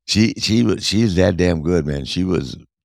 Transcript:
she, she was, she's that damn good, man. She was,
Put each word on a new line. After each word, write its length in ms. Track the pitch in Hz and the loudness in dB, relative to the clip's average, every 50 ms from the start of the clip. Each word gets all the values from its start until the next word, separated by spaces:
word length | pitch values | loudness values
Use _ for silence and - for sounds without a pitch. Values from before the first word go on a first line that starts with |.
| _ | _
she, 280 | - - 104 110 - - | -4 0 2 2 2 0
she 260 | 110 - - 107 117 120 | -4 -2 0 0 2 2
was, 220 | 107 92 - - | 2 0 -2 -4
she's 300 | - 95 107 117 107 87 | -2 0 0 0 2 2
that 200 | 90 92 92 90 | 2 2 2 2
damn 240 | 82 90 90 85 78 | 2 2 2 2 0
good, 240 | 73 82 90 85 73 | 0 0 0 0 0
man. 200 | 73 71 71 67 | -2 -4 -4 -6
She 180 | - - 87 90 | -6 -4 -2 -2
was, 340 | 92 90 80 69 62 - - - _ _ _ | 0 0 -2 -2 -6 -12 -16 -18 _ _ _